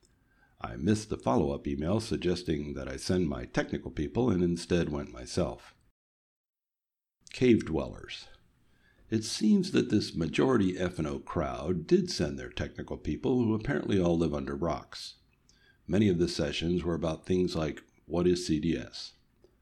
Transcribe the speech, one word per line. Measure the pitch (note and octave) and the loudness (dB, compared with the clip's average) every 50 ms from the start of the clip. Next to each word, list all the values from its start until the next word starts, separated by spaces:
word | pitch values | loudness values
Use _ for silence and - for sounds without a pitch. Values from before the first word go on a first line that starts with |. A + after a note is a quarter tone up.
| _ _ _ _ _ _ _ _ _ _ _ - | _ _ _ _ _ _ _ _ _ _ _ -12
I | - - A1+ | -10 -10 -6
missed | A#1+ C#2+ G2 G#2+ G#2+ G#2+ - | -2 2 2 2 2 2 -4
the | - | -6
follow-up | - - A#2 B2+ A#2+ D#2+ C#2+ C#2 D2 - | -4 0 2 2 4 2 2 0 -2 -4
email | D2 C#2+ C#2 D2+ E2 G2+ A2 | -4 -2 -2 0 0 0 0
suggesting | A2 - D#2+ C#2 - F2 F2+ F2 - - D#2+ C#2+ C#2+ D2 C#2 | 0 -2 -4 0 0 0 0 0 0 -2 -2 -2 -2 -6 -6
that | C2+ C2 | -8 -8
I | C2+ C2+ C#2 | -8 -8 -6
send | - - F#2 F#2 F2+ D2+ | -2 0 2 2 2 2
my | C#2 B1 B1 | -2 -4 -8
technical | - - D3+ D3 - G2 - - D2+ | -4 -2 -2 -2 -2 -4 -6 -6 -6
people | - - D2+ D2 - A2+ B2+ B2 | -6 -4 -4 -2 0 0 2 2
and | F#2+ F2 F2+ | 2 2 2
instead | F2 F2 E2+ - - F#2 F2 D#2+ D2+ | 2 0 -2 -2 0 2 2 2 0
went | D2 C#2+ C#2+ C2 | -2 -6 -8 -10
myself. | B1 A#1+ B1 - - - E2 B1+ A#1 - - - - _ _ _ _ _ _ _ _ _ _ _ _ _ _ _ _ _ _ _ _ _ _ _ _ _ _ _ _ _ _ - | -12 -14 -12 -6 -2 0 0 -2 -2 -10 -16 -20 -20 _ _ _ _ _ _ _ _ _ _ _ _ _ _ _ _ _ _ _ _ _ _ _ _ _ _ _ _ _ _ -12
Cave | - - C3 B2+ A2+ F#2 - | -2 2 6 6 6 6 4
Dwellers. | - D#2+ D2 C2 A#1+ G1+ G1+ G1+ - - - - - - - _ _ _ _ _ _ _ _ _ _ _ _ - - | 0 -2 -4 -4 -4 -8 -12 -14 -14 -14 -14 -14 -18 -20 -20 _ _ _ _ _ _ _ _ _ _ _ _ -8 -2
It | A2 A2+ G#2+ | -2 -2 -2
seems | - - - - G#3+ G#3 G3 F3 - | -2 -4 2 4 6 6 6 4 2
that | - B2 - - | 2 0 2 2
this | G#2+ G#2 - - - | 2 0 0 0 -4
majority | D#2+ E2 D#2+ - - C#3+ C3 C3 A2+ G2 F#2 - - | -4 -4 -2 0 2 2 4 4 4 2 2 0 0
F | F#2 F2 - - | -2 -4 -2 -4
and | D#2 D2 | -4 -4
O | C#2 C2+ | -4 -8
crowd | - - - F#2 D2+ C2+ B1+ A#1+ C#2 E2 F2+ E2+ D#2+ | -8 -6 -4 -2 -2 -2 -4 -6 -4 -2 -2 -2 2
did | - F3 G3+ E3+ F3 | 2 4 4 2 2
send | - - F2 C#2+ C#2 C#2 | -2 -2 -2 -4 -4 -6
their | - - | -10 -8
technical | - - D2+ C2+ - - C#2 - - C2+ | -6 -6 -6 -6 -6 -10 -10 -10 -10 -8
people, | - - D2+ - - C3 C3 B2+ | -4 -4 -4 -2 0 0 2 2
who | A#2+ G#2+ A2 | 2 2 2
apparently | G#2+ G#2+ - D3 - - - G#2+ F#2+ | 0 0 -2 -2 -2 0 2 2 4
all | F2+ F2 E2+ E2 | 4 4 4 4
live | E2+ D#2 C#2+ | 2 2 0
under | C#2+ C2+ C2+ C#2+ | -2 -4 -4 -4
rocks. | C#2+ E2 E2 D2+ - - - - - - - - _ _ _ _ _ _ _ _ _ _ _ _ _ _ | -2 -2 -2 -2 -4 -6 -12 -16 -14 -14 -16 -16 _ _ _ _ _ _ _ _ _ _ _ _ _ _
Many | - E2 G2+ A2 G#2 | 0 2 4 4 4
of | F2+ E2 | 4 4
the | F2 E2 | 2 0
sessions | - - D#2+ D2 C#2+ - E2 E2+ F2+ F2+ D#2 | 0 -2 -2 -2 -2 -2 0 0 0 0 0
were | F2 | 0
about | E2 D#2 D#2+ D#2+ D#2 - - | -2 0 0 -2 -4 -4 -2
things | - F#2 F2+ F2+ F2 - | 0 2 2 2 2 0
like, | E2 D#2+ D2 C#2+ - - _ _ _ _ | 0 -2 -2 -4 -6 -12 _ _ _ _
"What | - D2+ F2 F2+ | -4 0 2 4
is | F2+ F2+ E2+ - | 4 4 4 2
C | - E2 D2 | 0 0 2
D | D2 E2+ D#2 | 2 0 0
S?" | C2 - - - - - - - _ _ _ _ _ _ - _ _ | -2 -4 -10 -12 -14 -14 -16 -18 _ _ _ _ _ _ -20 _ _